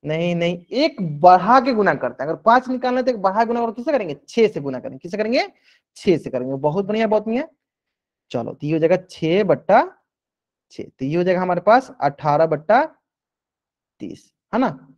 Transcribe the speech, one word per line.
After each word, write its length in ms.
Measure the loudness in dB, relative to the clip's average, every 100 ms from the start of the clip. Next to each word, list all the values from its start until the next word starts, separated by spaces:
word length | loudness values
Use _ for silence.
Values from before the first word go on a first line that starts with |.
नहीं, 300 | -6 -4 -2 -2
नहीं, 220 | -2 -4 -6
एक 240 | -2 -2 -2 -8 4
बढ़ा 380 | 6 6 6 4
के 140 | 4
गुना 200 | 0 0 0
करते 280 | -4 -6
हैं। 60 | -8
अगर 120 | -2
पांच 260 | 2 2 2
निकालना 300 | -4 -2 -2
है 60 | -2
तो 60 |
एक 100 | -2
बढ़ा 220 | -2 0 -2
गुना 160 | -2
और 100 | -4
किससे 180 | -6 -4
करेंगे, 260 | -4 -4 -10 _
छह 200 | 0 0
से 120 | 0
गुना 180 | -8 -8
करेंगे। 180 | -10 -14
किससे 180 | -12 -6
करेंगे, 300 | -2 -2 -4 _ _ _ _ -6
छह 200 | 0 0
से 120 | -2
करेंगे। 240 | -8 -6 -4
बहुत 300 | -2 -2 -4
बढ़िया, 220 | -2 0
बहुत 180 | -2 -2
बढ़िया। 220 | -6 -6 _ _ _ _ _ _ _ _
चलो 220 | -8 -8
तो 140 | -8 -4
ये 60 |
हो 60 | 0
जाएगा 180 | 2 0
छह 440 | -2 -6 -2 0 0
बट्टा 360 | -2 4 2 2 _ _ _ _ _ _ _ _
छह, 120 | -16 -16
तो 200 | _ -4
ये 100 | -2
हो 60 |
जाएगा 180 | 0 0
हमारे 200 | 0 0
पास 300 | 4 4 2 -4
अठारह 440 | -4 -2 0 2 2
बट्टा 360 | 0 2 2 2 _ _ _ _ _ _ _ _ _ _ _
तीस, 300 | -16 -16 _ _ _
है 60 | -2
ना। 180 | -2 -4 -18